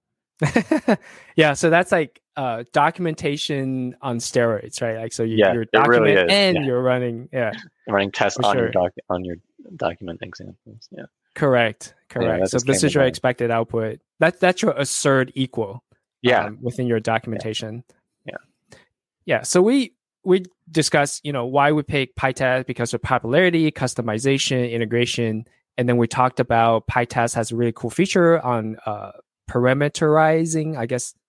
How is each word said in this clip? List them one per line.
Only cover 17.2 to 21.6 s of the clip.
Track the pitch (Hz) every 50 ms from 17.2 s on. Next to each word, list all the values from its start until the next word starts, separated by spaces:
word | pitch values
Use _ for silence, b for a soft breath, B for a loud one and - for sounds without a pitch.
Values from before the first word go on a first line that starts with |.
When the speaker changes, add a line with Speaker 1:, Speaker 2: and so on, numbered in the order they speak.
| - 120 110 101 - 110 107 - 117 107 113 123 - _ _ _ _ _ _ _ _
Speaker 2:
Yeah. | - - - _ _ _ _ _ _ b b b b _ _ _ _ _ _ _
Speaker 1:
Yeah, | 180 127 110
so | 120 - - 180
we, | 190 226 269 277 247 - _ _ _ _ _ _ -
we | 190 180 196 180 - _ _ _ 170
discussed, | 156 160 147 - - 147 143 143 - - -
you | 147
know, | 143 127 120
why | 131 131 143